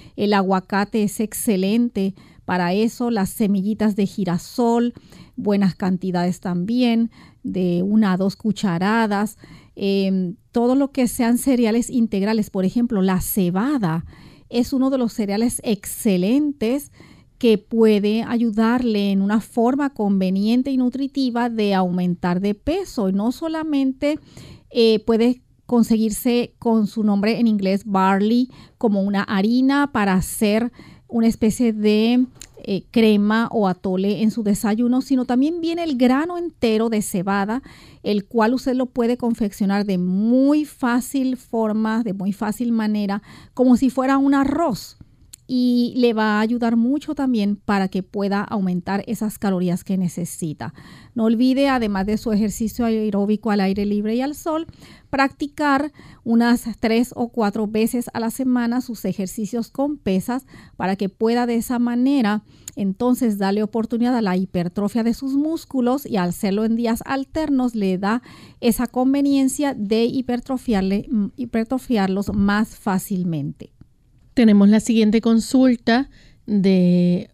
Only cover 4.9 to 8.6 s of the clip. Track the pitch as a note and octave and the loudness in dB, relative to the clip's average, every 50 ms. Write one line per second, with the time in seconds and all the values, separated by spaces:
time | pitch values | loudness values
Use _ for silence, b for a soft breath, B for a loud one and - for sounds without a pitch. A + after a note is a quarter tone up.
4.9 | A#3+ B B B B B B B B - F#3+ G3+ G3+ G3+ G3+ F#3 D#3+ - - F#3 | -4 B B B B B B B B -6 -2 0 0 2 2 0 0 -2 -2 -2
5.9 | F#3+ F3+ - F#3 F3 F3+ F3 F3+ F3+ - - F#3+ F3 F3 F3 G3+ A#3 B3 B3+ A#3+ | -2 -2 -2 -4 -2 -2 -2 -2 -2 -4 -6 -6 -4 -4 -2 -2 0 0 2 2
6.9 | A#3 A3+ A#3 A3+ b b b b b b - - F#3+ F#3 F#3 F3+ F3 F3 F3+ G3 | 2 2 0 -2 b b b b b b -12 -6 -4 -2 0 0 0 0 0 2
7.9 | G#3+ A3 A3 G3 F#3 F3+ F#3+ G3+ - - - A3 G3 - | 2 2 4 4 2 0 0 -2 -2 -2 -4 -4 -2 -2